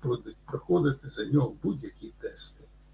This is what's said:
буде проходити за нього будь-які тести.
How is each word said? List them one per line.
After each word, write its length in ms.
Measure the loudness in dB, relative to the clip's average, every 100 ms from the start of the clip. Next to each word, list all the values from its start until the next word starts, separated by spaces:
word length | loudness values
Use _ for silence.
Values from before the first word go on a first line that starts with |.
буде 300 | -2 -2 -4 -18 -10
проходити 640 | -10 2 4 4 2 -6
за 160 | -6 2
нього 300 | 4 4 0
будь-які 500 | -4 -4 -8 -14 -18 -12
тести. 440 | -12 -10 -14 -14 -20 -20 -20